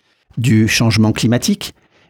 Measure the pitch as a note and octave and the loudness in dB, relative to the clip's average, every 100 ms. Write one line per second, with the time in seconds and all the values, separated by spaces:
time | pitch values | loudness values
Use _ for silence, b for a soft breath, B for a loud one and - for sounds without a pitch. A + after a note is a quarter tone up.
0 | B B B - A2+ A2 A2 - A#2 G#2 | B B B -6 0 2 2 0 0 2
1 | G#2+ - A#2+ A#2+ - - - b b b | 0 0 0 0 0 -4 -6 b b b
2 | b | b